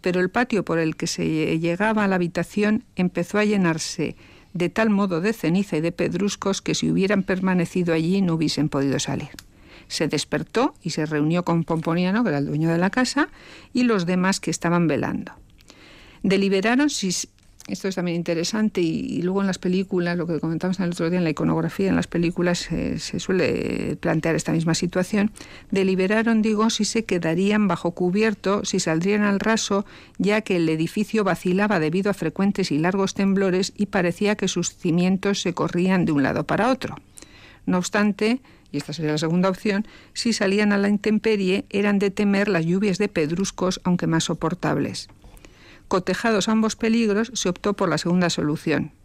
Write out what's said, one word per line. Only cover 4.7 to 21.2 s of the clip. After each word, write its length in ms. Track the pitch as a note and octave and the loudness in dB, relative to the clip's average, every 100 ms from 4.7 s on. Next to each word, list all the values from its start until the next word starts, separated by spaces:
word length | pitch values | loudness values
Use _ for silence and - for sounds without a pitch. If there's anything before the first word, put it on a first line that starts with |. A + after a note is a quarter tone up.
| F#3+ A3+ | 2 2
modo 300 | G3 G3+ E3 | 2 2 0
de 140 | G3+ | -2
ceniza 420 | G#3+ D#3+ F#3 G3 D#3 | 0 0 0 0 -2
y 60 | |
de 100 | E3 | -2
pedruscos 720 | - F3 F3 G3+ - G3 F#3+ | -2 -4 0 -2 -2 -4 -2
que 120 | - | -2
si 160 | D#3 D#3 | -2 0
hubieran 320 | E3+ F#3+ G3+ | 2 2 0
permanecido 720 | F#3 F#3+ F#3+ F3+ E3+ F#3 E3+ | 0 0 2 0 0 0 0
allí 280 | E3 D#3+ G3 | 0 2 2
no 140 | F#3 D#3+ | 2 0
hubiesen 340 | D3+ - D3+ | 0 0 0
podido 280 | C#3+ C#3 C3+ | 0 0 0
salir. 300 | C#3 C3+ D3 - - - - - - | -2 -6 -8 -16 -20 -20 -20 -20 -12
Se 180 | - D#3 | -4 -2
despertó 680 | D3 - D3+ D#3 A3 C4+ - | -2 -2 -6 -2 0 0 -2
y 100 | E3 | -8
se 140 | D#3+ D#3 | -4 -2
reunió 380 | D3+ D3+ F3 | 0 2 0
con 200 | F3 E3+ D#3+ | 2 0 0
Pomponiano, 580 | D#3+ E3 E3+ F3+ G#3 | -2 0 0 2 2
que 60 | A#3 | 0
era 80 | C#3+ | 0
el 80 | C#3+ | -2
dueño 240 | D3+ D#3+ | 0 0
de 80 | E3 | 2
la 120 | F#3+ | 2
casa, 380 | B3+ B3+ C#4 D4+ - - - - | 2 0 0 -2 -4 -20 -20 -6
y 100 | B3+ | 0
los 220 | B3 G#3+ F3 | 2 2 2
demás 340 | F3+ F#3 F#3+ | 0 2 0
que 120 | - | -2
estaban 360 | D#3+ E3+ F3 E3+ | -2 0 2 2
velando. 460 | C3+ - - - - - - - - - - - - | 2 -2 -4 -10 -16 -20 -20 -20 -20 -20 -20 -20 -6
Deliberaron 640 | G3+ F#3+ G3 F#3+ G#3 B3 D4 | 0 2 2 2 2 2 2
si 200 | - F#3+ | 0 -4
s-, 180 | F3 - _ _ _ - | -4 -6 _ _ _ -10
esto 200 | G3 G3 | -6 -6
es 80 | F#3+ | -4
también 200 | F3 E3+ | -2 -2
interesante, 640 | E3+ E3 F3 G#3+ G#3+ - | -2 -2 -2 0 0 0
y, 180 | E3+ D#3+ | 0 -2
y 220 | - - | -4 -4
luego 200 | F3 G3 | -2 0
en 60 | G3 | -2
las 100 | F#3 | -2
películas, 600 | F#3 F#3 F#3+ F#3 F3 F3 | -2 -2 0 -2 0 -2
lo 100 | E3 | -2
que 120 | D#3 | -2
comentamos 400 | E3 D#3+ F3+ F#3 | -2 -2 -2 -2
el 120 | F3 | -4
otro 180 | F3 E3 | -2 -2
día, 80 | |
en 40 | F3+ | 0